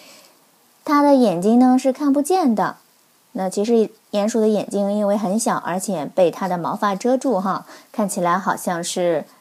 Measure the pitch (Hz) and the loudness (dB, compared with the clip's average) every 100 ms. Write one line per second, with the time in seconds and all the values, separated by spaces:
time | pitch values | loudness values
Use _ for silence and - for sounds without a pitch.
0 | - - - _ _ _ _ _ - 285 | -20 -20 -20 _ _ _ _ _ 0 2
1 | 285 277 233 170 196 240 254 254 262 254 | 6 6 4 2 2 4 6 4 2 0
2 | 294 277 285 381 302 208 165 - _ _ | 0 0 2 2 2 0 -2 -6 _ _
3 | _ _ _ 196 190 190 214 233 208 - | _ _ _ -8 -4 -2 0 2 0 -4
4 | _ 208 208 226 214 208 - 202 202 208 | _ -4 -2 0 0 0 -2 -4 -2 0
5 | 202 202 202 214 233 175 - 180 202 175 | 0 0 -2 -2 -2 -4 -4 -6 -4 -6
6 | 139 - 175 - 190 180 147 180 208 196 | -4 0 0 0 -4 -4 -4 -4 -4 -2
7 | 240 262 269 196 190 180 - - - - | 0 0 0 -2 -2 -4 -8 -20 -12 -6
8 | 202 196 175 180 185 - - 170 175 196 | -4 -2 0 0 -2 -4 -4 -6 -6 -2
9 | 175 156 - _ | 0 0 -4 _